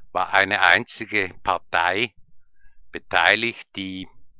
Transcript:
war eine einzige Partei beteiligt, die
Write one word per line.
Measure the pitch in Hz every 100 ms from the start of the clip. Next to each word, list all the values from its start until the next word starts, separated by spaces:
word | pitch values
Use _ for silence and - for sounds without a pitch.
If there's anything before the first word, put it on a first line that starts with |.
| -
war | 90 90
eine | 95 98 101
einzige | 90 92 120 - 110 107 92 -
Partei | - 87 - 87 87 98 120 - - - - - - - -
beteiligt, | 85 - 92 87 104 117 - - 98
die | 95 92 95 - -